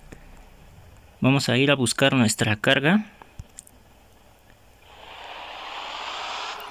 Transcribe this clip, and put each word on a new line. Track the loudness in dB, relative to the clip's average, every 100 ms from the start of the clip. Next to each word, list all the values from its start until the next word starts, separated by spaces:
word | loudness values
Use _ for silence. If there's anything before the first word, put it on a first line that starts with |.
| -20 -20 -20 -20 -20 -20 -20 -20 -20 -20 -20 -2
Vamos | 2 2 2
a | 2
ir | 4
a | 4
buscar | 2 2 2
nuestra | 4 2 2 0 2
carga. | 2 4 4 2 0 -16 -20 -20 -20 -20 -20 -20 -20 -20 _ _ _ _ _ _ _ _ -20 -20 -20 -20 -18 -16 -16 -16 -14 -14 -12 -10 -10 -10 -10 -10 -10 -12 -12